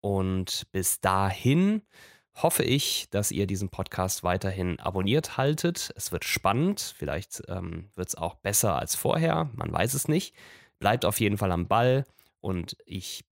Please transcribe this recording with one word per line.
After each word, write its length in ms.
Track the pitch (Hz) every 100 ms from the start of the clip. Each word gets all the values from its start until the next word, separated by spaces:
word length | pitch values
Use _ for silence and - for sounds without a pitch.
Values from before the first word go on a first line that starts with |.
Und 600 | 101 98 92 95 92 - -
bis 300 | 98 90 -
dahin 800 | 95 95 98 - 123 151 196 214 _ - - - _
hoffe 280 | - 165 -
ich, 460 | 123 135 - - -
dass 220 | 98 104
ihr 160 | - 98
diesen 240 | 95 98
Podcast 520 | - 87 - 92 -
weiterhin 560 | 87 87 98 92 90 85
abonniert 580 | - 95 98 139 - -
haltet. 560 | 135 156 170 175 - -
Es 160 | -
wird 140 | 85 -
spannend, 680 | - 92 113 175 202 - -
vielleicht, 460 | 73 73 - - -
ähm, 420 | 92 92 85 95
wird's 200 | - 92
auch 200 | - 85
besser 420 | - 98 104 107 73
als 180 | -
vorher, 540 | - - - 165 160 160
man 180 | 113 50
weiß 220 | - 110
es 140 | 139 -
nicht. 260 | 156 - - - - - _
Bleibt 280 | 98 123 98
auf 140 | -
jeden 180 | 104 101
Fall 140 | 98
am 160 | 87 87
Ball 360 | 110 123 135 131 _ _ _
und 360 | 104 92 85 -
ich 400 | - 92 - - -